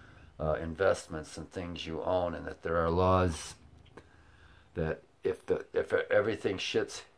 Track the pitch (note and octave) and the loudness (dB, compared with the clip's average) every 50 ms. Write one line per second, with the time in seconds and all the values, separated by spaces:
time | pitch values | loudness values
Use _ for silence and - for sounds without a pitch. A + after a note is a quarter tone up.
0 | - - - - - - - - - D2+ D2+ - E2 E2 D#2+ - F#2+ F#2+ - - | -20 -20 -20 -20 -20 -16 -8 -4 0 0 0 0 -2 -4 0 2 4 4 4 2
1 | - - E2 D#2 D2+ - - E2 D#2 - - F#2+ F2 E2+ E2+ D#2+ - E2 D#2+ D#2 | -2 -8 -10 -10 -10 -10 -12 -12 -12 -10 -8 -8 -8 -8 -8 -8 -6 -6 -6 -4
2 | - F2+ F#2 F#2 F2+ F2 E2 D2+ D#2 D#2 - - - E2 E2 E2+ E2 E2 E2+ F2+ | 0 0 2 2 2 0 -4 -6 -8 -10 -10 -8 -4 -2 0 2 2 2 4 4
3 | F#2 F#2 F#2+ F#2 F2+ F2+ D#2 - - - - - - - - - - - - - | 6 6 6 6 4 2 0 -4 -8 -12 -14 -16 -20 -20 -20 -20 -20 -20 -20 -20
4 | - - - - - - - - - - - - - - - F2 D#2+ D#2+ - - | -20 -20 -20 -20 -20 -20 -20 -20 -20 -20 -20 -20 -20 -10 -4 -2 -2 -2 -2 -4
5 | - - - _ - F#2 - - - - - - - - - F2 - - - D#2+ | -8 -20 -10 _ -2 -2 -2 -2 0 0 0 0 -2 -4 -2 -2 0 0 0 0
6 | - - - G#2 G2+ A2+ G#2 - - A2 F#2+ F#2 - - - - G2 - - - | 2 4 2 4 4 2 0 -2 -2 -2 -2 -2 -4 -2 0 0 0 -2 -6 -14
7 | - - _ | -14 -16 _